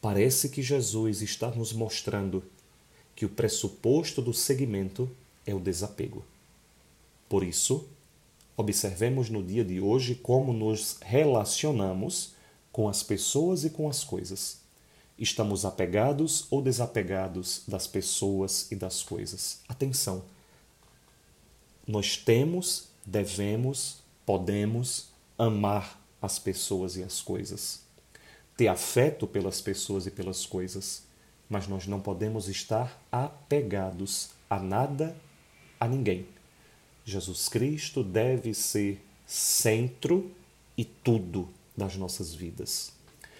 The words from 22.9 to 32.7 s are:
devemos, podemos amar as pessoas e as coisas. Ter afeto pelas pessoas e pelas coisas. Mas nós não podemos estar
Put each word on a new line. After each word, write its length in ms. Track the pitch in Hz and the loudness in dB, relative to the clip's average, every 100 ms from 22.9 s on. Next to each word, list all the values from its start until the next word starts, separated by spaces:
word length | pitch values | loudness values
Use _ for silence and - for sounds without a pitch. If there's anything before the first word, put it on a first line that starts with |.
| - - | -20 -4
devemos, 960 | 101 92 92 101 107 127 135 - - - _ - | -2 0 -2 0 2 0 -2 -6 -8 -20 _ 0
podemos 840 | 98 92 101 107 117 127 - - - _ - | 0 2 0 2 0 -2 -4 -8 -20 _ 0
amar 600 | 113 104 101 104 95 - _ _ | 2 4 2 0 -2 -16 _ _
as 160 | 98 - | -6 -4
pessoas 600 | - 92 - 98 92 90 | -4 -4 -2 -2 -2 -6
e 60 | |
as 180 | 92 - | -6 -8
coisas. 640 | - 95 92 95 - - - - _ - - - _ - | -6 -6 -6 -8 -8 -10 -16 -20 _ -20 -20 -20 _ 2
Ter 120 | 113 | 4
afeto 580 | 90 - 123 143 151 104 | 4 2 4 4 2 -2
pelas 340 | 101 95 - | -2 -2 -4
pessoas 460 | - 95 - 98 92 | -4 -4 -2 -4 -4
e 60 | |
pelas 340 | - 92 92 - | -6 -6 -6 -6
coisas. 580 | 95 92 98 - - - _ - - _ | -4 -4 -6 -8 -10 -14 _ -20 -20 _
Mas 180 | 104 92 | -6 -4
nós 200 | 98 92 | -6 -4
não 120 | 101 | -4
podemos 480 | 98 90 107 110 98 | -2 -2 -2 -2 -4
estar 540 | 95 - | -6 -2